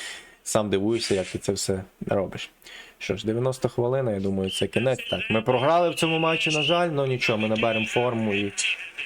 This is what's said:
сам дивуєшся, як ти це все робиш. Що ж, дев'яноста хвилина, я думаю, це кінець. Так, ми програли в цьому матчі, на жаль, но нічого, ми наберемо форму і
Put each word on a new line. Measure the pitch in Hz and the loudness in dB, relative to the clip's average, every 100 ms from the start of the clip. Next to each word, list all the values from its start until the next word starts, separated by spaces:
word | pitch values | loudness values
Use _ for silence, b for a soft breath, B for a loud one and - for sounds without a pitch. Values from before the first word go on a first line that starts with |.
| B B B B - | B B B B -2
сам | 113 104 | 0 2
дивуєшся, | 98 104 113 - 98 | 2 2 0 2 0
як | 90 | 0
ти | - | -4
це | - | -2
все | 98 - 95 101 _ - | -2 -2 -4 -6 _ -2
робиш. | 101 92 - - _ B B B B | -2 -2 -6 -14 _ B B B B
Що | - 98 | -6 -2
ж, | 104 | -2
дев'яноста | 117 131 131 127 | 0 0 0 -2
хвилина, | - 120 135 123 | 0 0 0 0
я | 98 | 0
думаю, | 98 95 95 | 0 0 -2
це | - 101 | -2 -2
кінець. | - 127 127 - | 0 0 0 -2
Так, | - - | -4 0
ми | - | 0
програли | 127 123 139 170 175 | 2 2 4 4 2
в | 165 | 2
цьому | 165 160 | 0 2
матчі, | 160 160 160 | 2 2 0
на | 151 | 0
жаль, | 143 170 175 | 2 2 2
но | 143 135 | 2 0
нічого, | 127 - 110 | 0 0 2
ми | 107 | 2
наберемо | 110 117 110 110 | 2 2 0 0
форму | 127 123 117 110 | 0 2 2 0
і | 101 101 - - - - - | 0 -2 -2 -2 -4 -8 -12